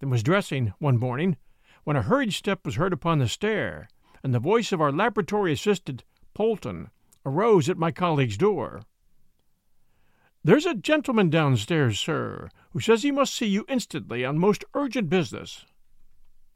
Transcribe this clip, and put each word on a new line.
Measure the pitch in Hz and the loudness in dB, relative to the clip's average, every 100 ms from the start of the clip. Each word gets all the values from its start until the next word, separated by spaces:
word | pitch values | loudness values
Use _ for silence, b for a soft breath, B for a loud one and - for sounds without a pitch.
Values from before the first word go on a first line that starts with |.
and | 143 | -2
was | 123 | 0
dressing | 110 196 - 139 113 - | 2 0 0 -2 -4 -2
one | 151 120 | 0 2
morning | 127 123 185 - b b b b | 0 0 0 -2 b b b b
when | - 143 | -2 -2
a | |
hurried | 107 269 240 | 2 2 0
step | - - 190 | -2 -4 -4
was | 151 117 | -4 -2
heard | 190 | -2
upon | 165 170 160 | -2 0 0
the | 120 | 0
stair, | - 208 208 107 76 - b b b | -2 -2 -2 -4 -8 -16 b b b
and | 135 120 | -2 -2
the | |
voice | 139 226 202 | 2 2 2
of | 175 | 0
our | 151 | 0
laboratory | 143 233 214 175 208 185 | 2 0 0 -2 -2 0
assistant, | 143 202 196 - 123 - _ - - | 0 0 -2 -4 -12 -14 _ -16 -2
Polton, | 220 220 117 85 73 _ _ _ 139 | -2 -2 -6 -10 -12 _ _ _ -4
arose | 147 226 202 135 | 0 6 6 4
at | 180 | 0
my | 165 | -2
colleague's | 147 175 147 131 101 | 0 0 2 0 2
door. | 202 175 80 62 - _ _ _ - _ _ _ _ _ _ _ _ _ _ _ | 2 2 -6 -10 -18 _ _ _ -20 _ _ _ _ _ _ _ _ _ _ _
"There's | 143 262 349 | 4 6 4
a | 240 | -4
gentleman | - 302 - 220 180 | 0 0 2 2 4
downstairs, | 160 147 123 104 165 127 101 | 4 4 2 2 2 2 0
sir, | - 143 113 98 - b b | -4 -4 -6 -10 -14 b b
who | - | -4
says | 160 226 | 2 2
he | 285 | 2
must | 277 262 | 0 -2
see | - 220 | -2 -2
you | 196 - | -2 -2
instantly | 262 - 151 - 120 | -4 -4 -10 -8 -4
on | 127 151 | -2 2
most | 196 - - 285 | 2 0 -4 -4
urgent | 277 254 165 | -4 -4 0
business." | 180 131 104 82 - - _ _ - - - - - - | 0 -2 -8 -14 -18 -20 _ _ -20 -20 -20 -20 -20 -20